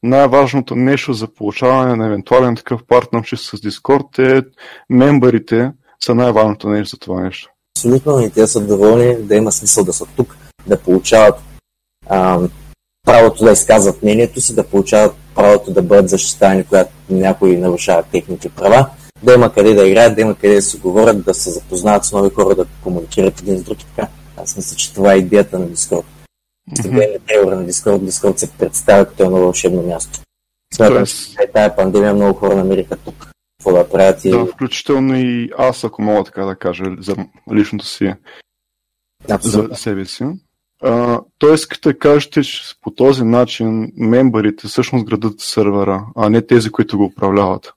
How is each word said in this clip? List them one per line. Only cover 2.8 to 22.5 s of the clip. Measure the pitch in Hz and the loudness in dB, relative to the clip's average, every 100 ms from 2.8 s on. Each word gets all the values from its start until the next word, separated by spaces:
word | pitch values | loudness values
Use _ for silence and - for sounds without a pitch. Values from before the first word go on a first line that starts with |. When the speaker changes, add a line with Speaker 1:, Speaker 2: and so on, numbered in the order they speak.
| _ | _
Speaker 1:
партнершип | 123 120 113 107 120 | 0 0 -6 -6 -12
с | - | -12
Discord | 104 107 - - 139 135 - 131 131 | -12 -12 -12 -2 -2 -2 -2 2 2
е | 131 _ - - _ | 0 _ -20 -20 _
мембърите | 127 135 147 123 117 - 113 127 151 _ _ | 2 4 4 4 2 0 -2 -2 -6 _ _
са | - | -4
най-важното | 117 123 110 110 104 104 | 0 2 2 2 0 -4
нещо | 104 101 - | -4 -6 -12
за | |
това | - 92 | -10 -8
нещо. | 92 - - _ _ - | -8 -10 -20 _ _ -6
Speaker 2:
Абсолютно, | 117 131 135 139 | 0 0 2 0
и | 113 | 0
те | 107 110 | 0 0
са | 120 104 | 0 -2
доволни | 101 104 117 120 120 | 2 4 4 2 0
да | 104 107 | 0 0
има | 107 | 0
смисъл | 98 104 - | -4 -2 -2
да | 92 | -2
са | - 82 - | -4 -10 -6
тук, | 123 - - _ - | -6 -6 -20 _ -4
да | 101 | -4
получават, | - 92 - 110 107 - - - _ _ _ _ - | 0 0 4 6 6 4 -8 -20 _ _ _ _ -4
ам, | 98 92 90 90 - - _ _ _ - | -2 0 0 -2 -8 -20 _ _ _ 2
правото | 117 113 110 | 6 4 4
да | 110 | 4
изказват | 101 - 110 101 - | 4 4 4 2 0
мнението | 104 107 120 - | -2 0 0 -2
си, | - | -6
да | 107 101 | -4 -2
получават | 101 95 107 107 - - | -2 0 2 2 0 -16
правото | - 101 104 101 | 0 4 4 2
да | 95 | -4
бъдат | 90 101 95 | 4 4 4
защитавани, | 95 - - 98 95 | -2 -4 0 0 0
когато | 92 98 90 - - | 0 0 0 -6 -6
някой | 95 95 95 95 87 | -2 -2 0 2 2
нарушава | 90 87 - 87 | 0 -4 -2 -2
техните | 82 92 - 87 90 | 0 -6 -6 -12 -12
права, | - 98 117 131 - - _ | -4 2 4 2 -4 -20 _
да | 113 | 4
има | 123 117 | 6 6
къде | - 104 | 4 4
да | 104 98 | 6 4
играят, | 98 117 | 6 4
да | 107 | 4
има | 110 | -2
къде | 101 101 | 0 2
да | 101 | 2
си | 98 - | 0 -6
говорят, | 92 92 110 104 | -2 2 2 2
да | 92 | -2
се | 92 - | -4 -6
запознаят | 85 - 92 104 104 | -10 -10 -6 0 0
с | - | 0
нови | 104 98 | -2 -2
хора, | 98 95 | 0 0